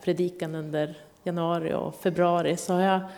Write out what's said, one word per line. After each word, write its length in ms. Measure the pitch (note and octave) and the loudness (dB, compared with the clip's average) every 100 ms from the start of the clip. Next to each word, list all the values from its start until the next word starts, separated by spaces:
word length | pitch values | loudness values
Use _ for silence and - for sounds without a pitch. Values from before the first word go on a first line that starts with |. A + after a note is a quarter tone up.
predikan 520 | - E3+ F3 F3+ D#3+ | -2 0 0 -4 -6
under 440 | D#3+ D3+ D3+ D3+ E3 - _ | -6 -4 -2 -2 -6 -20 _
januari 500 | F3+ E3+ E3 E3+ D#3+ | -6 -2 0 0 0
och 200 | - - | -2 -4
februari 640 | - F#3 E3 F3 F3 D#3 E3+ | -2 -2 2 4 4 2 0
så 160 | - | 0
har 80 | F3+ | 2
jag 200 | F#3+ F#3+ F#3 | 4 2 0